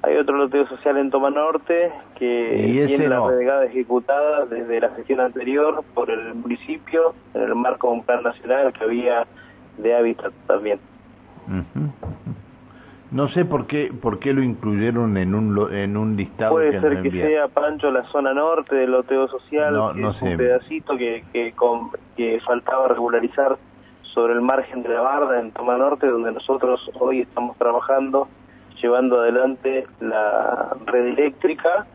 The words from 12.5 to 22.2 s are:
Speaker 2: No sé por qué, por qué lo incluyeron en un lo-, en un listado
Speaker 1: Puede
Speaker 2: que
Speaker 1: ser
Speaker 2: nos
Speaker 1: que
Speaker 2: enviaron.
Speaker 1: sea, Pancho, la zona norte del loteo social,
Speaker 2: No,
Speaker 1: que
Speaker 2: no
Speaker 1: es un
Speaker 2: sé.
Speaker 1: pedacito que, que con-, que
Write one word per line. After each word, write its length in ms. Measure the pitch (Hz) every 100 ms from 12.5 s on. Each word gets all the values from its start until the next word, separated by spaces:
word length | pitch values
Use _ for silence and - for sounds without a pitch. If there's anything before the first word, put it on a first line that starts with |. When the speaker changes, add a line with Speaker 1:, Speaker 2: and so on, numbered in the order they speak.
| - - - - - -
Speaker 2:
No 200 | 127 139
sé 160 | 180 156
por 200 | 139 110
qué, 260 | 147 143 110
por 200 | 117 107
qué 140 | 139
lo 100 | 135
incluyeron 760 | 127 113 107 101 113 120 117 98
en 160 | 92
un 220 | 104 110 101
lo-, 160 | 104
en 260 | 101 101 104
un 180 | 107 104
listado 360 | 95 - 110
Speaker 1:
Puede 200 | 160 156
Speaker 2:
que 80 | 101
Speaker 1:
ser 120 | 151
Speaker 2:
nos 80 | -
Speaker 1:
que 60 | -
Speaker 2:
enviaron. 240 | 90 151
Speaker 1:
sea, 160 | 156 139
Pancho, 420 | - 147 151 147
la 140 | 127
zona 300 | 117 147 135
norte 420 | 135 156 165 - 139
del 160 | 127
loteo 360 | 127 123 135 131
social, 440 | 131 - 151 151
Speaker 2:
No, 200 | 147 107
Speaker 1:
que 80 | 82
Speaker 2:
no 100 | 107
Speaker 1:
es 100 | 101
un 80 | 95
Speaker 2:
sé. 80 | 87
Speaker 1:
pedacito 580 | 123 123 - 160 - 135
que, 260 | 120 117 -
que 200 | 120 117
con-, 360 | - 120 117 113 - -
que 240 | -